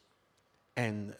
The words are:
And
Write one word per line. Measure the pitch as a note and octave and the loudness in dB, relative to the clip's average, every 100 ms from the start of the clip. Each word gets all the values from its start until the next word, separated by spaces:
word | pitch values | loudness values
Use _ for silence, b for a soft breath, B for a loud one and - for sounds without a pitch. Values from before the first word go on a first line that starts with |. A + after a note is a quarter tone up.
| _ _ _ _ _ _ _ - | _ _ _ _ _ _ _ 0
And | A#2 G#2 G#2 | 2 0 -4